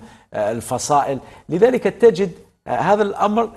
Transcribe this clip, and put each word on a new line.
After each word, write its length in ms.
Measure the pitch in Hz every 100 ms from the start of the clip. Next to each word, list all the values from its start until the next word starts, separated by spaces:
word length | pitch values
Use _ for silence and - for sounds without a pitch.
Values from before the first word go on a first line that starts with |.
| - - _
آه، 180 | - 104
الفصائل. 680 | 117 - 123 - 143 135 135 - - -
لذلك 340 | 170 233 247
تجد، 480 | 202 - 233 175 196 - - _ -
آه، 40 |
هذا 320 | 123 165 208
الأمر 480 | 202 - 202 220 220